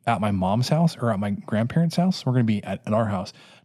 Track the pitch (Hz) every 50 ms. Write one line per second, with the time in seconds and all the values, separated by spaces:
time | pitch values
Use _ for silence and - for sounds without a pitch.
0 | - 117 117 90 104 104 101 92 92 92 101 120 127 - 156 160 170 160 - -
1 | 123 117 107 95 101 104 101 - - - 117 107 113 123 - 165 170 165 - -
2 | 175 185 180 - - 131 123 127 120 110 107 101 - 101 95 - - - 107 101
3 | 98 101 101 92 90 - - - - - - - _